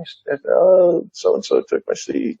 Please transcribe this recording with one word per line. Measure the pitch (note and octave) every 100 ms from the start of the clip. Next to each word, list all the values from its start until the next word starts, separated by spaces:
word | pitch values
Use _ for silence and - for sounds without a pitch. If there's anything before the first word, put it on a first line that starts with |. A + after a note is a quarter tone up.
He | E3 - -
said, | C#3+ -
Uh, | - F3+ F#3 F3+ E3+ -
so-and-so | - - - - -
took | - - -
my |
seat. | - - C#2 - -